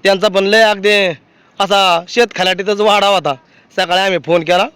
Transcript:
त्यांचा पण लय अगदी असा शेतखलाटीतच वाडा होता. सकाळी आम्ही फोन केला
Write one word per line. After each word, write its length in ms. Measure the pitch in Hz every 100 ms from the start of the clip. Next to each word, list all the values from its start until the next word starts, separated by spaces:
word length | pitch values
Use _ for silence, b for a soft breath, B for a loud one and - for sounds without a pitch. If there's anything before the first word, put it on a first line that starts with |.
त्यांचा 240 | 190 196 208
पण 160 | 190
लय 180 | 196 214
अगदी 460 | 220 202 202 208 190 147 _ b b _
असा 440 | 196 202 190 170 175
शेतखलाटीतच 720 | 240 233 - 185 185 190 202
वाडा 280 | 214 202 196
होता. 260 | 196 151 135 b b b -
सकाळी 240 | 180 180
आम्ही 180 | 196 180 143
फोन 180 | 170
केला 240 | 160 175 233